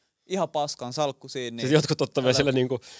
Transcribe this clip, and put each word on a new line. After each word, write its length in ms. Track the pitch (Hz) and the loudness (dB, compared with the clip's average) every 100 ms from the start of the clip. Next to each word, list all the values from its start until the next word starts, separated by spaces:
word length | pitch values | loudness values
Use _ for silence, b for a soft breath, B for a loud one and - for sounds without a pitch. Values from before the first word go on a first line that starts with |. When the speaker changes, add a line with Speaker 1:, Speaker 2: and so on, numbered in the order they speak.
| _ _ _ | _ _ _
Speaker 1:
ihan 240 | 190 160 | -4 -2
paskan 440 | 151 147 - 123 | -2 -4 -6 -8
salkku 340 | 131 147 - 135 | -4 -4 -4 -10
siinä, 320 | 135 120 117 | -8 -8 -4
Speaker 2:
Siis 80 | 127 | 4
Speaker 1:
niin 60 | 156 | 4
Speaker 2:
jotkut 240 | 147 - | 4 -2
ottaa 200 | 135 143 | 0 0
vielä 60 | 127 | 2
Speaker 1:
älä 80 | 127 | 4
Speaker 2:
sille 140 | 143 | 4
niinku 280 | 127 127 123 B B | 2 0 -2 B B